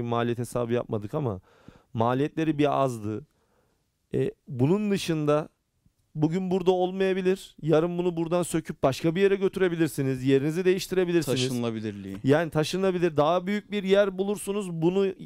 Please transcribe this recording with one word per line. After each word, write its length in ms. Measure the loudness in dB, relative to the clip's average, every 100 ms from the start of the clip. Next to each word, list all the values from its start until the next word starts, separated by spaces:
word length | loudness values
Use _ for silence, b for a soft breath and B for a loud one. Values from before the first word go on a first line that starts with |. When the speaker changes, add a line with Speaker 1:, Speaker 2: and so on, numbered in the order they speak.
Speaker 1:
bir 60 | -2
maliyet 280 | 0 0 -2
hesabı 360 | -4 -4 -2
yapmadık 400 | -2 -2 -6 -4
ama 280 | -4 -4 -6 b b b b b
maliyetleri 640 | 0 2 2 0 -2 0 2
bir 240 | 2 2
azdı. 420 | 0 -2 -8 -8 -10 _ _ _ _ _ _ _ _
E, 180 | -4 -4 -6 -10
bunun 440 | 0 2 2 0
dışında 580 | -2 -2 -2 0 0 -2 _ _ _ _ _ _ -2
bugün 360 | 0 0 0
burada 200 | 0 2
olmayabilir. 840 | 2 0 0 0 0 0 -2 -6 -6
Yarın 360 | 2 2 2 0
bunu 200 | -2 -2
buradan 260 | 0 -2
söküp 400 | 0 -4 -4 0
başka 320 | 0 2 0 2
bir 60 |
yere 140 | 2 2
götürebilirsiniz. 880 | 0 0 0 2 0 0 -2 0
Yerinizi 420 | 2 4 2 0 0
değiştirebilirsiniz. 760 | 0 -2 -2 2 2 0 0
Speaker 2:
Taşınılabilirliği. 760 | -2 -2 -4 -4 -6 -8 -10 -2
Speaker 1:
Yani 260 | 2 4 2
taşınabilir. 640 | -2 -2 0 0 0 0 2
Daha 300 | 2 2 0
büyük 240 | -4 -4
bir 120 | -4
yer 340 | 2 4 4 0
bulursunuz. 540 | -2 -4 -4 -6 -6
Bunu 400 | 0 2 2 0 -2